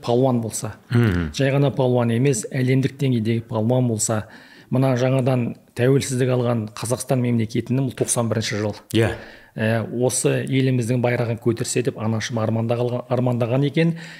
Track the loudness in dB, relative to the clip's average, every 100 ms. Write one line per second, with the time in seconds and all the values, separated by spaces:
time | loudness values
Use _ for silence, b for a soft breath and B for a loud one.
0 | 0 2 4 2 -2 -6 -10 -10 -2 2
1 | 4 2 -2 0 0 2 2 2 2 2
2 | 2 2 2 0 -4 -2 0 2 0 -2
3 | 0 0 0 -2 -2 -2 2 2 2 0
4 | -2 -2 -4 B B B B 0 2 2
5 | 2 2 2 0 -2 -6 _ 0 4 4
6 | 2 0 0 2 0 0 -4 -6 -4 -4
7 | 0 0 2 0 0 -2 -2 -2 -2 -2
8 | -2 0 0 -2 -2 -2 -4 -6 -2 2
9 | 2 -2 B B B -4 0 0 -2 -2
10 | -2 0 0 0 0 0 2 0 0 0
11 | 0 0 -2 -2 -2 -2 -2 -2 -2 -2
12 | -2 -2 -2 -2 -2 0 0 -2 -2 -4
13 | -2 0 0 0 0 0 0 2 0 -2
14 | B